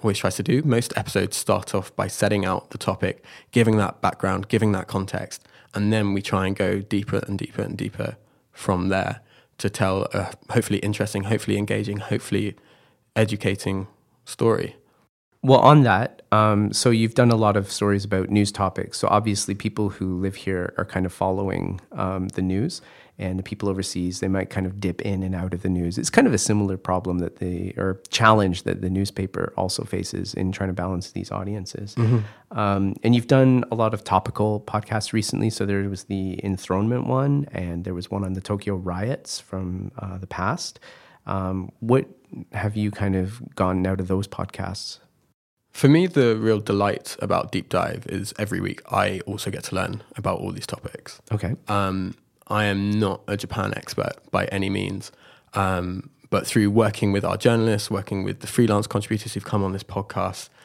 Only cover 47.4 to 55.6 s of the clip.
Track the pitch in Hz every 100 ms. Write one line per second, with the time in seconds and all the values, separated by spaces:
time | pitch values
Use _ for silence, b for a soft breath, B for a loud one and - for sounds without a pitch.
47.4 | - 92 - 92 - - - 95 104 -
48.4 | 104 92 95 - - 98 98 95 - 101
49.4 | 101 - - 92 95 110 - - 98 92
50.4 | 101 101 - - - - - - - 110
51.4 | 92 - - 101 95 95 92 - _ _
52.4 | - 104 104 98 101 104 98 - - 101
53.4 | - - 98 - - - - - _ 95
54.4 | 95 98 95 98 98 98 - b b b
55.4 | b 101